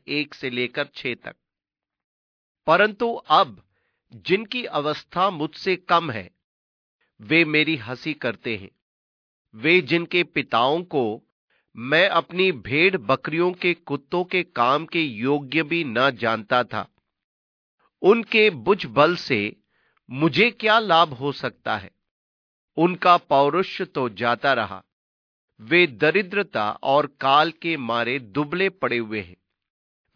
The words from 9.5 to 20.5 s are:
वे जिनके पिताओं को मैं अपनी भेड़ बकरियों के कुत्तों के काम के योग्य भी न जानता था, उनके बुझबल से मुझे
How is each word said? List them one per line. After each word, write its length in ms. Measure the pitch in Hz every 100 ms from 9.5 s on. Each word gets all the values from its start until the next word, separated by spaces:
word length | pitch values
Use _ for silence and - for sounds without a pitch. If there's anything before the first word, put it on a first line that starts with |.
वे 260 | 110 135 180
जिनके 440 | 135 170 170 175
पिताओं 580 | 175 - 135 113 127 160
को 400 | 180 156 113 107 _ _ _ _ _ 113
मैं 320 | 123 156 190
अपनी 440 | 170 160 175 190
भेड़ 440 | 143 104 139 185 185
बकरियों 560 | 104 131 - 160 175
के 220 | 175 180
कुत्तों 500 | 170 - 143 - 175
के 180 | 180 185
काम 440 | 175 - 120 143 160
के 160 | 170
योग्य 600 | 156 104 123 147 135 143
भी 220 | 151 170
न 260 | 156 113 135
जानता 540 | 120 113 113 104 123
था, 240 | 117 107 - _ _ _ _ _ _ _ _ _ _ _
उनके 480 | 180 233 220 226 214
बुझबल 680 | 156 113 202 135 113 156 175
से 400 | - 120 104 - _ _ _ _ -
मुझे 400 | 127 160 135 233